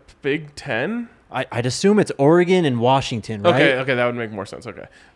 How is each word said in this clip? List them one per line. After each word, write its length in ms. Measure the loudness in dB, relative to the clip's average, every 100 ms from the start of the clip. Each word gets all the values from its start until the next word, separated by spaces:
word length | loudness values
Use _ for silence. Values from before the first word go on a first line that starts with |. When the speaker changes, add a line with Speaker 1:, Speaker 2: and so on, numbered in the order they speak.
| _ _
Speaker 1:
Big 340 | -4 -4 -6 -14
Ten? 520 | -6 -4 -4 -6 -10 _ _
Speaker 2:
I, 160 | -8 -6
I'd 140 | -4 -4
assume 340 | 0 2 4
it's 100 | 2 2
Oregon 460 | 4 4 4 2
and 160 | 2 2
Washington, 600 | 2 2 0 -6 -6 -2
right? 120 | 2
Speaker 1:
Okay, 200 | 4 2 2
okay, 180 | -2
that 120 | 0 0
would 100 | -2
make 160 | -6
more 140 | -8 -10
sense. 200 | -12 -14
Okay. 200 | -14 -16 -20 -18